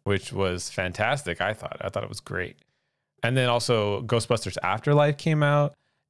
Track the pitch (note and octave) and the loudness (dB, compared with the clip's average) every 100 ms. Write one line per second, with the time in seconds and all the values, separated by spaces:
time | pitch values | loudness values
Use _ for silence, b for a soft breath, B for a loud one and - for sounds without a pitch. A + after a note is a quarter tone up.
0 | G2 G2 - G2+ F#2+ F2+ - - F#2 F2+ | -2 -2 -2 -2 0 -2 -4 -4 -4 0
1 | A2 C#3 F2 E2+ G2 G#2+ - - G2 G2+ | 0 0 -4 -2 -2 -4 -8 -8 -6 -6
2 | - - - F#2 F2+ - _ _ _ _ | -6 -10 -8 -6 -6 -12 _ _ _ _
3 | _ _ A#2 C3 B2+ A#2+ - A#2 G#2 G2+ | _ _ 0 2 2 2 2 2 2 0
4 | A2+ A#2 - A#2 G2 - F2+ G#2+ D3 D3 | 0 0 2 0 -2 -4 -2 0 2 4
5 | D3 C#3+ E3 D3+ D3 D3 C#3+ - _ _ | 4 2 0 2 4 4 2 -4 _ _